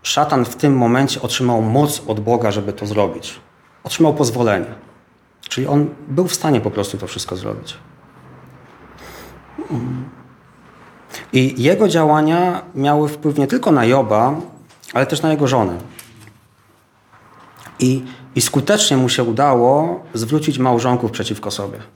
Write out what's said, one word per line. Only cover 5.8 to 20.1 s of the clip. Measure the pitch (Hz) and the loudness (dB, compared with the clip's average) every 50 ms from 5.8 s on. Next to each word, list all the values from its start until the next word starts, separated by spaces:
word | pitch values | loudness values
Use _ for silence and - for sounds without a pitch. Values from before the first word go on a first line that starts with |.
| 147 - - - - - | 0 0 -4 -12 -12 -4
był | 135 160 185 175 | -2 -2 -2 -2
w | - | -2
stanie | - - 156 143 113 | -2 0 2 2 2
po | 104 107 | 0 -2
prostu | - 107 98 - - - | -2 -4 -4 -4 -6 -10
to | 95 | -10
wszystko | 87 - - - - 90 | -10 -10 -10 -8 -8 -8
zrobić. | 95 104 - 53 - - - - - - - - - - - - - - - - - - - - - - - - - - - - - - - - - - - - - - - - - - - 165 120 123 127 127 127 - - - - - - - _ _ _ _ - - - - - - - - - - - - - - - | -8 -8 -8 -10 -10 -12 -16 -18 -18 -20 -20 -20 -20 -20 -20 -20 -20 -20 -20 -20 -20 -20 -20 -20 -20 -20 -20 -20 -20 -20 -20 -20 -20 -20 -20 -20 -20 -20 -20 -20 -20 -20 -18 -16 -14 -10 -6 -6 -6 -4 -6 -8 -8 -10 -14 -16 -20 -20 -20 -20 _ _ _ _ -20 -20 -20 -20 -20 -20 -20 -20 -20 -20 -18 -18 -18 -14 0
I | - 131 127 135 131 127 | 2 2 2 2 0 2
jego | 120 147 190 190 220 185 | 2 2 4 4 2 2
działania | 156 165 160 151 151 151 151 156 165 175 180 180 175 - - - - | 4 4 4 4 4 4 4 2 2 2 2 0 0 -4 -8 -10 -6
miały | 135 139 143 147 147 151 147 | -2 2 2 2 2 2 -2
wpływ | 151 147 - 151 143 147 | -4 -4 -4 -2 0 0
nie | 139 | 0
tylko | 139 240 254 - 208 | 0 0 0 2 4
na | 156 135 113 | 4 4 4
Joba, | 113 127 135 127 107 107 107 117 131 151 160 175 - - - - _ - _ - - - | 4 4 4 4 2 2 2 4 2 0 -2 -8 -12 -18 -20 -20 _ -20 _ -20 -4 -2
ale | 120 139 | -2 0
też | - 165 151 | 0 -2 -2
na | - 160 | 0 0
jego | 156 143 143 | 2 2 2
żonę. | 123 135 123 107 92 87 85 - - - - - - - - - - _ _ _ _ _ _ _ _ _ _ _ _ _ _ _ _ - - _ - - - - - - - - - - - | 2 2 2 0 0 -2 -6 -10 -14 -18 -20 -20 -20 -20 -20 -20 -20 _ _ _ _ _ _ _ _ _ _ _ _ _ _ _ _ -20 -20 _ -20 -20 -20 -20 -20 -20 -20 -20 -20 -4 0
I, | 123 127 131 131 127 - - - - - - | 2 2 2 0 -4 -10 -16 -20 -20 -6 -4
i | 127 | -2
skutecznie | - - - 139 139 - 208 208 - - 143 | -2 0 0 0 2 2 2 2 4 2 2
mu | 131 131 120 | 2 2 2
się | - - 123 | 0 0 0
udało | 117 110 123 143 147 131 120 120 127 139 147 156 170 175 185 175 - | 0 2 2 4 4 4 4 4 4 4 2 2 -2 -4 -8 -10 -10